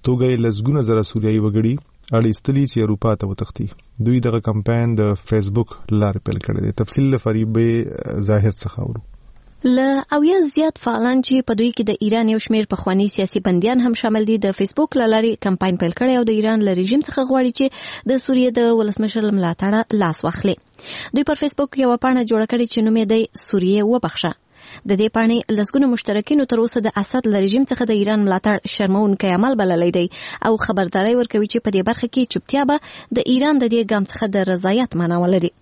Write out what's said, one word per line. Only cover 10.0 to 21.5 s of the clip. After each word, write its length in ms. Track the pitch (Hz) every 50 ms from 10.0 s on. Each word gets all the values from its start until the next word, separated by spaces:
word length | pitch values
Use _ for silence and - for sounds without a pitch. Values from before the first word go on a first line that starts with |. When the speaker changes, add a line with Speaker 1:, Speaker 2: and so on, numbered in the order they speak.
| - _ 294
Speaker 2:
اویا 220 | 294 294 330 370 381 330 285 -
زیات 260 | 302 311 320 - - -
فعالان 360 | 240 233 220 226 247 254 262 254
چې 200 | - 254 262 247
په 60 | - 226
دوی 100 | 202 226 240
کې 120 | 220 - 226 214
د 160 | 208 - 214
ایران 240 | 208 220 226 226 220
یو 100 | 220 220 -
شمیر 240 | - 220 220 208 _
پخواني 340 | 196 - - 190 185 190 202 202 -
سیاسي 260 | - 190 185 - 208 185
بندیان 360 | 196 180 175 180 226 254 254 240
هم 140 | 247 190 -
شامل 240 | - 220 214 220 214 208
دي، 80 | 226 214 196
د 100 | 196 190 -
فیسبوک 380 | 196 190 - 285 311 - - 262
له 40 | 233 220 220
لارې 300 | 220 220 226 214 - -
کمپاین 280 | 202 185 175 190 190 180 180 180
پیل 100 | 165 170 -
کړی 140 | 247 262 254
او 60 | 247 240 226
د 100 | 220 214
ایران 260 | 214 220 226 220 208
له 60 | 196 185 175
رژیم 240 | 185 196 240 285 311
څخه 220 | - - 285 262 254
غواړي 220 | 262 262 254 247 240
چې 80 | - 269 269 - - - - - - - 208
د 120 | 262 262 -
سوریې 240 | - 262 254 254 254 233
د 20 | 247 233 233 233 226
ولسمشر 480 | 214 208 202 - 214 214 - 226 214
له 100 | 208 208
ملاتړه 640 | 196 180 170 170 - 190 196 208 220 226 _ 220 208 190
لاس 220 | 165 156 - -
واخلي. 280 | 160 170 - - 196 175 - _ _ _ - - - - - - - -
دوی 140 | 269 285 -
پر 160 | 302 - 302
فیسبوک 340 | 285